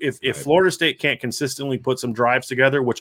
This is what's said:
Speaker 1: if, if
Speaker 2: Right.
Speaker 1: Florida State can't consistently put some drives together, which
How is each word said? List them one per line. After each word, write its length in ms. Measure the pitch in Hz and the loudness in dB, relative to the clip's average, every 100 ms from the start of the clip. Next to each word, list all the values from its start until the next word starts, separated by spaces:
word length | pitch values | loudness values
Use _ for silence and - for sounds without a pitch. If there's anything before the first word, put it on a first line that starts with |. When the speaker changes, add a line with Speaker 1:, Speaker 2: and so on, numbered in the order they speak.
Speaker 1:
if, 160 | 147 - | -2 -4
if 120 | 135 - | -4 -4
Speaker 2:
Right. 40 | |
Speaker 1:
Florida 280 | 139 165 185 | 2 4 4
State 260 | - 165 - | 2 -2 0
can't 220 | 147 156 | -2 -2
consistently 580 | 123 - 143 - 139 131 | -4 -4 -6 -4 -4 -4
put 220 | - 127 | -2 -2
some 120 | 123 | -2
drives 360 | 110 120 127 - | 0 2 2 0
together, 340 | 127 135 139 | 2 2 4
which 160 | 123 113 | 0 -2